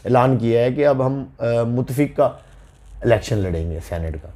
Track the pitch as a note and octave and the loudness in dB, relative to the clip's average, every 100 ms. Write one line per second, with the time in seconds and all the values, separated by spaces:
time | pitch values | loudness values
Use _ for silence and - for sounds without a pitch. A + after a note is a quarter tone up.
0 | G2+ B2 C3 B2+ A2+ A#2 B2 B2+ C#3+ C3 | 0 4 4 2 2 2 2 2 2 2
1 | C3 C#3 C3 - A#2+ A#2 A#2+ B2 B2 C3 | 0 -4 -8 -6 -2 0 0 -2 -2 -2
2 | C#3+ D3 C3+ - - - - _ - - | 0 2 0 -2 -16 -20 -20 _ -20 -4
3 | A#2+ G#2+ - A2 F#2+ E2+ E2 D#2 - E2+ | 2 2 2 -2 -2 -2 -4 -6 -8 -6
4 | E2 E2 - | -6 -8 -12